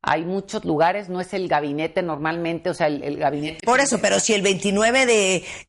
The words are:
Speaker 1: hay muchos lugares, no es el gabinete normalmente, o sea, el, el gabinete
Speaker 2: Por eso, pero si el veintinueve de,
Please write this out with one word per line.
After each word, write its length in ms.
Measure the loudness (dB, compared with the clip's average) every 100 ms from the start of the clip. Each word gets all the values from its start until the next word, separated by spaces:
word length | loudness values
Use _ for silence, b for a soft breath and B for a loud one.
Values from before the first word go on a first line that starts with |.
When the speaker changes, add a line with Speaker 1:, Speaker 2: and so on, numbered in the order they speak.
Speaker 1:
hay 220 | 0 0 -2
muchos 380 | -6 -4 -6
lugares, 460 | -2 2 2 2 -6
no 100 | -6
es 140 | -4
el 140 | -6 0
gabinete 560 | 0 0 -2 -2 -2
normalmente, 680 | -4 -4 -4 -2 -4 -2 -4
o 60 | 0
sea, 100 | 0
el, 180 | 0
el 140 | -6 -2
gabinete 480 | -2 -2 -6 -4 2
Speaker 2:
Por 140 | 2
eso, 180 | 2 2
pero 200 | 2 2
si 160 | 2 2
el 80 |
veintinueve 640 | 2 2 0 2 4 4 4
de, 360 | 4 4 0 B B